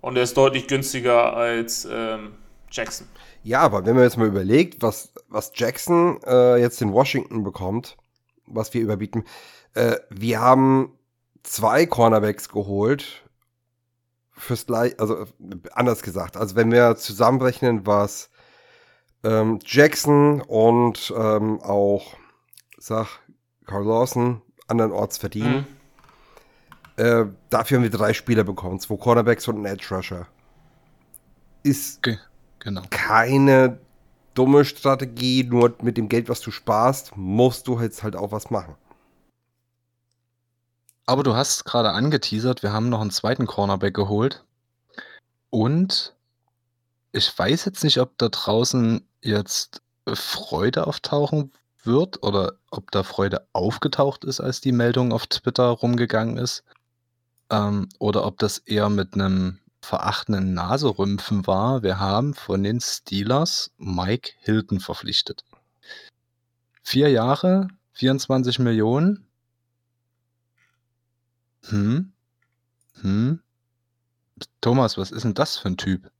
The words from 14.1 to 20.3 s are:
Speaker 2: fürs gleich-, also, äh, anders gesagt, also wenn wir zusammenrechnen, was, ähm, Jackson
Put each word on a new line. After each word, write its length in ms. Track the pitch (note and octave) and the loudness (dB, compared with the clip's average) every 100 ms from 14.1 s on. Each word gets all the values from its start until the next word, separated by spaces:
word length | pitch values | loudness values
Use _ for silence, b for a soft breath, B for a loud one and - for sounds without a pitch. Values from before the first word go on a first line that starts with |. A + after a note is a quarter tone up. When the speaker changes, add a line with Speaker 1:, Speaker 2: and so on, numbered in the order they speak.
| _ _ | _ _
Speaker 2:
fürs 340 | _ - A#2+ - | _ -6 -6 -2
gleich-, 320 | A#2 A#2+ - | 0 0 0
also, 240 | A2 G#2+ | -2 -2
äh, 40 | G#2+ _ F2+ F#2+ F2 | -6 _ -16 -16 -10
anders 300 | - B2 A2+ | 0 2 2
gesagt, 340 | - F#2 E2+ - | -4 -8 -8 -6
also 200 | G#2+ F#2+ | -4 0
wenn 140 | A2+ | 4
wir 260 | A#2 A#2+ A2+ | 6 6 4
zusammenrechnen, 880 | - G2 A#2 C3 B2+ A#2+ B2+ A2+ G2 | -4 2 2 4 0 0 0 0 2
was, 440 | G#2 G#2 - - b b b b b b b b _ | 2 0 -4 -16 b b b b b b b b _
ähm, 360 | A2 A2 A2 G#2+ | 0 2 2 -2
Jackson 760 | - C3 D3+ D3+ D3 D3 D3 | -2 4 4 4 2 4 4